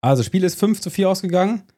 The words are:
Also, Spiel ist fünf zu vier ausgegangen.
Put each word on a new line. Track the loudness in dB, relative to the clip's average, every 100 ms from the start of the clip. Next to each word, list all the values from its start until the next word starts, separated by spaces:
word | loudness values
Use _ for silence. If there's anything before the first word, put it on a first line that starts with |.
Also, | 2 2
Spiel | 2 0
ist | 0 0
fünf | 0 0
zu | -4
vier | -2 0
ausgegangen. | 0 0 0 0 -2 -8